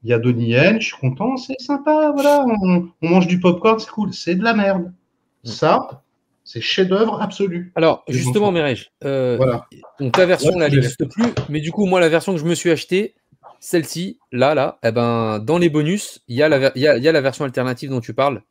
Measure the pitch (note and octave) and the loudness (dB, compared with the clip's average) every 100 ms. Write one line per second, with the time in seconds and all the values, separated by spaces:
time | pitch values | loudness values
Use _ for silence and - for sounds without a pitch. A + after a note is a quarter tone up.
0 | A2+ A#2+ A#2 A#2+ A#2 A#2 E3 A3 - - | 0 0 2 0 2 4 4 2 -4 -4
1 | C3 C3+ A3 C4 - C4+ - C#4+ C#4+ D4+ | -4 -2 -4 -4 -8 -12 -6 -4 0 2
2 | D4+ C#4+ C#4+ D4 C4 G#3+ F#3+ F3+ F3+ _ | 2 2 2 4 2 0 2 2 0 _
3 | E3 F3+ F3 F3+ F3+ F3 A3 A3 - - | 2 4 4 2 2 2 2 0 -4 -6
4 | G3 F#3 - F#3 A3+ G#3+ G3 F#3+ F3 - | -6 -6 -4 -2 0 0 0 0 -4 -12
5 | _ _ _ _ A#2+ G#2 D3+ A3 - - | _ _ _ _ -16 -2 2 2 0 -16
6 | _ _ _ _ - A#2 - - F#3 F#3+ | _ _ _ _ -16 -10 -6 -2 0 2
7 | A3 G#3+ G3+ - G3 F3 F3+ - E3 - | 0 -2 -8 -4 -6 -4 -8 0 2 2
8 | - B2+ B2+ C#3+ G#3 F3 D3 A2+ - _ | -2 -4 0 0 2 0 0 -2 -8 _
9 | C#3+ C3+ B2+ A#2 C3 A#2 - - - _ | -4 -2 -2 0 0 -2 -8 -20 -20 _
10 | C3+ F3 F3+ F#3 - F3+ D3+ C#3 C3+ - | -2 2 4 4 2 2 2 2 2 -2
11 | D3+ - A#3 - - D3 D3+ E3+ G3 F#3 | -8 -2 -2 -2 -6 -6 -6 -2 2 4
12 | E3 D#3+ F3 F3+ D#3 E3+ F3 D3+ - F#3 | 4 2 0 -4 -2 -2 0 0 0 -2
13 | A3 _ _ _ - - - F3 C#3+ D#3+ | -4 _ _ _ -20 -20 -4 -2 -2 -8
14 | F#3 - _ B2 B2+ D3+ C#3+ - A#2 A2+ | -10 -12 _ 0 0 2 -2 -2 -2 0
15 | A#2 A#2 A2+ G#2+ G#2+ E3+ F3 D3+ D3+ G3+ | 0 0 -2 -4 -2 0 2 0 -2 -4
16 | - - _ A#2+ D3+ C#3+ C3+ C3 D3 B2 | -6 -18 _ 0 2 4 2 2 2 4
17 | C#3 D#3 C3+ C3 C#3 B2 B2+ B2+ D3 C3 | 4 2 0 -4 -6 -4 -4 -4 -6 -6
18 | A#2 A#2+ C#3 A#2 _ | -6 -2 -2 -2 _